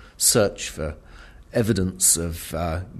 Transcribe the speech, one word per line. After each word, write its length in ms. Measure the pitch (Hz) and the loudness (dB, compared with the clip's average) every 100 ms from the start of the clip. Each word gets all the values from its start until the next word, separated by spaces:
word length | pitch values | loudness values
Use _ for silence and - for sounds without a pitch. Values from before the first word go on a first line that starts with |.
| - - | -16 -2
search 540 | - 127 101 - - | 2 4 2 0 -10
for 260 | - 76 78 - - - - - | -6 -6 -8 -14 -20 -20 -20 -6
evidence 640 | - 107 98 92 90 - - | 0 2 2 0 2 2 2
of, 360 | 85 82 - | 0 -4 -6
uh, 280 | 78 85 82 90 | -2 -2 -2 -6